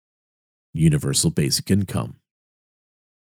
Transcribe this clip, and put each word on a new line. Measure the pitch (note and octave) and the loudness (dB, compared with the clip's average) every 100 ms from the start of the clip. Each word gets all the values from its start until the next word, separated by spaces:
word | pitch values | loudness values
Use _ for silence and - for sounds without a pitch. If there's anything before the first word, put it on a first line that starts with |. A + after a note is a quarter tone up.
| _ _ _ _ _ _ _ | _ _ _ _ _ _ _
universal | - D#2+ D2 C#2 C2+ E2 | 0 2 2 0 -2 0
basic | - C#2+ C#2+ - | 0 -2 -2 0
income. | F#2+ F#2+ - A1+ - _ _ _ _ _ _ _ _ _ _ | 0 0 -4 -6 -12 _ _ _ _ _ _ _ _ _ _